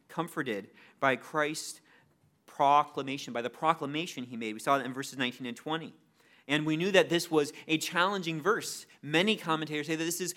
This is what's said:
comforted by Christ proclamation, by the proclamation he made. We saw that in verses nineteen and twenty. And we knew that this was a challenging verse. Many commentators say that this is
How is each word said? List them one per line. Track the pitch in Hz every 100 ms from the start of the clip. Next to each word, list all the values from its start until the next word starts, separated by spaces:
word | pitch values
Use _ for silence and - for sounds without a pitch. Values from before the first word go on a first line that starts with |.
| _
comforted | - 165 - 135 101 98 - - _
by | 135 127
Christ | - 156 151 156 - - _ _ _ _ _ _ - -
proclamation, | 143 143 143 - 135 139 -
by | 120
the | 120
proclamation | - 160 165 139 147 180 - 123
he | 117
made. | 113
We | 110
saw | 147 139
that | 127
in |
verses | 131 139 131
nineteen | 123 120 123
and | 120
twenty. | - 160 156 - _ _ _ _ -
And | 147 156
we | 156
knew | 185
that | 190 151
this | 170 165
was | 156 147 - -
a | 156
challenging | - 175 180 202 165 160
verse. | 156 214 - - - _
Many | 143 156 202 196
commentators | 160 156 156 151 147
say | 160
that |
this | 165 165
is | 180